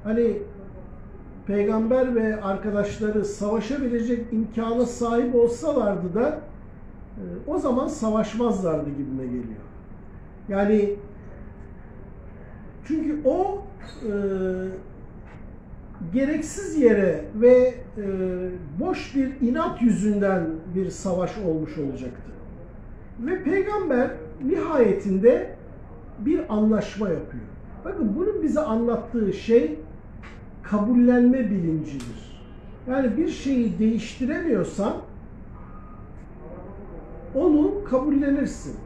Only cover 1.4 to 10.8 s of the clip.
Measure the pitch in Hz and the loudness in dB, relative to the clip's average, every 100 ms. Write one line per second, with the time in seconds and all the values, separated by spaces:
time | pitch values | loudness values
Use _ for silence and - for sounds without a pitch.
1.4 | - 202 208 220 226 254 254 233 214 214 | -2 0 2 2 4 4 4 2 2 0
2.4 | 196 190 208 202 202 - 214 214 190 - | -2 -2 0 0 -2 -2 0 0 -2 -2
3.4 | 202 226 214 285 254 233 226 233 - 220 | 0 0 0 -2 0 0 0 -2 0 -2
4.4 | 220 226 226 240 233 - 233 240 254 247 | -2 -2 0 2 0 0 2 2 4 4
5.4 | 233 240 311 269 208 180 180 190 277 - | 4 4 0 2 2 0 -2 0 0 -2
6.4 | - - - - - - - 220 185 175 | -10 -16 -16 -16 -18 -16 -16 -12 -10 -10
7.4 | 277 320 285 247 311 - 220 214 - 220 | -4 -2 2 0 0 -2 0 2 0 0
8.4 | 240 190 175 151 143 139 127 131 127 123 | 0 2 0 0 -2 -6 -6 -6 -4 -6
9.4 | 113 104 101 - - - - - - - | -6 -12 -14 -18 -16 -16 -16 -16 -18 -16
10.4 | - 196 202 214 | -4 2 4 4